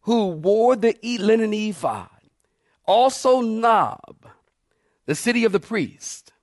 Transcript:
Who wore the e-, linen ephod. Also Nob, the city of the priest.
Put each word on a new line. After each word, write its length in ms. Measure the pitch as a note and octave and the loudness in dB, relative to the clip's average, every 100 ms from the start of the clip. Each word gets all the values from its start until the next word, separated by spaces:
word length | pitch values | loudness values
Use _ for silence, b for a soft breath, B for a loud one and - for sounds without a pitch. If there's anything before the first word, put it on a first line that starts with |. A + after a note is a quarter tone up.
Who 240 | - A#3 G3 | 0 0 0
wore 460 | D#3+ F3 G#3+ A#3+ | -2 0 2 2
the 220 | B3+ A3+ - A#3 | 2 0 -2 -8
e-, 120 | A#3 | -4
linen 340 | G3 A3+ A3 | 0 2 0
ephod. 560 | G#3+ G#3+ G3+ C#3+ A2+ F2 _ _ _ _ _ _ _ - | -2 -4 -4 -6 -6 -14 _ _ _ _ _ _ _ 0
Also 560 | G#3 C4 B3+ C4 B3+ | 2 2 2 2 2
Nob, 840 | A3+ A3 A#3 G#3+ A#2+ - - - - _ _ _ _ _ _ _ | 2 0 2 2 0 -6 -18 -20 -20 _ _ _ _ _ _ _
the 100 | - | -8
city 300 | D3+ A#3 A#3+ | -4 -2 0
of 80 | A3+ | 0
the 80 | F#3+ | 0
priest. 720 | - A3 C3 - - - _ _ | -2 -6 -6 -10 -18 -18 _ _